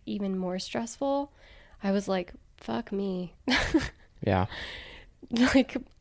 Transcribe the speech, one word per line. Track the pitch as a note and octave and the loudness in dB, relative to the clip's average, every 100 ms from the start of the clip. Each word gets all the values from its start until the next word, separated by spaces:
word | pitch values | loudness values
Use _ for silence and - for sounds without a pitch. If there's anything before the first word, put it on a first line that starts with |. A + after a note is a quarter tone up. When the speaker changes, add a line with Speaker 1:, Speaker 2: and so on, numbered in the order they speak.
| - | -8
Speaker 1:
even | G#3 G3 F#3+ | -4 -2 -2
more | F3+ F#3 | -2 -4
stressful, | - A#3 A3+ - C#4 C#4 C#4+ - - - - - | -4 -6 -6 -4 0 0 -2 -10 -20 -20 -20 -6
I | G3 | 0
was | G3 G3 | 0 0
like, | F#3+ F3 - - - | -2 -4 -12 -20 -16
"Fuck | - A3+ A#3 | -6 -4 -4
me." | G3 G3 F#3 F3+ - - | -2 -2 -2 -6 -6 0
<laughs> | C4 - D#4+ - - - - - | 2 4 2 0 -10 -20 -4 2
Speaker 2:
Yeah. | F#2 F#2+ - - - - - - - - | 4 2 -2 -10 -12 -14 -18 -20 -20 -4
Speaker 1:
Like, | A#3 B3+ C4+ B3+ B3 - - | 4 6 6 4 0 -10 -14